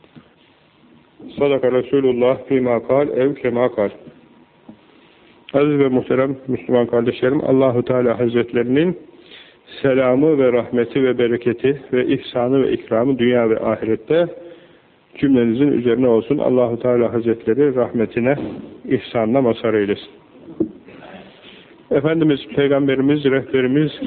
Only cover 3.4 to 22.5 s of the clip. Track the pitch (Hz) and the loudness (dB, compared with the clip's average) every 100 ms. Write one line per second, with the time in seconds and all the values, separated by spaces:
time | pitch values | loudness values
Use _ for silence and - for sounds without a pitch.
3.4 | 127 120 123 117 101 - - - - - | -2 0 0 0 -4 -4 -20 -20 -20 -20
4.4 | _ _ - - _ _ _ _ _ _ | _ _ -20 -20 _ _ _ _ _ _
5.4 | - 139 147 147 135 127 - 127 135 135 | -6 0 2 2 2 0 0 0 0 -4
6.4 | - 123 - 123 117 120 120 120 127 147 | -6 -6 0 0 2 0 0 0 0 0
7.4 | - 131 135 120 120 127 123 110 120 120 | 2 2 2 2 0 0 0 0 0 0
8.4 | 117 123 120 135 175 170 - - - - | -2 -2 0 0 0 -2 -12 -20 -20 -20
9.4 | - _ - - 139 135 127 127 151 147 | -20 _ -20 -4 0 2 2 2 2 4
10.4 | 127 120 113 120 117 143 131 123 120 120 | 2 2 0 -2 -2 0 0 2 0 0
11.4 | 120 110 131 143 - 127 123 131 - 127 | -2 0 -2 -2 -4 -2 0 -2 -4 -4
12.4 | 120 135 127 117 - 113 131 127 120 123 | 0 0 0 -2 -2 0 0 0 2 2
13.4 | 113 110 113 110 107 110 - 160 170 - | 2 0 -2 -2 -2 -4 -2 0 -2 -6
14.4 | - - - - _ _ _ - 143 127 | -20 -20 -20 -20 _ _ _ -4 2 2
15.4 | 117 113 147 120 120 117 127 113 - 143 | 2 2 0 0 0 2 2 2 0 -2
16.4 | 113 127 117 117 123 123 110 117 113 113 | 0 2 0 -2 0 0 0 -2 -2 -2
17.4 | - 117 147 131 117 120 107 - 120 147 | -2 0 0 0 -2 -2 -2 -2 -2 -2
18.4 | - - - - - 120 - 123 110 131 | -4 -12 -16 -14 -4 -4 -4 -4 0 2
19.4 | 123 110 113 107 101 98 - - - - | 0 0 -2 0 0 -4 -8 -20 -20 -20
20.4 | - - - - - - - - - - | -12 -8 -8 -10 -20 -20 -20 -20 -20 -20
21.4 | - - - - - 143 147 165 156 139 | -20 -20 -20 -20 -2 0 2 2 2 0
22.4 | - | -2